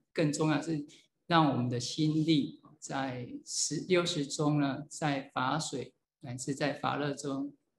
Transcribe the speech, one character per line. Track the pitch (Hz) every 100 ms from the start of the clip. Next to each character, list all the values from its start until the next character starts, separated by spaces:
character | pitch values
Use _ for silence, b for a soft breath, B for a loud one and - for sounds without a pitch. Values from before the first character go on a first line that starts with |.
| _
更 | - 151
重 | 147 156
要 | 143
是 | 147 156 147 b b _ -
让 | 170 156
我 | 123
们 | 120
的 | 120
心 | - - 156 156 156
力 | 156 117 - - -
在 | - 143 135 123 123 -
十-， | - - - 151 -
六 | 180
十 | 170 - 139
中 | - 151 147
呢， | 143 131 147
在 | - 156 139 135
法 | - 131 147
水 | - 135 - _ _ _
乃 | 135
至 | 127 -
在 | 135 147
法 | 135 127 131
乐 | 147
中 | 135 147 135 143 - _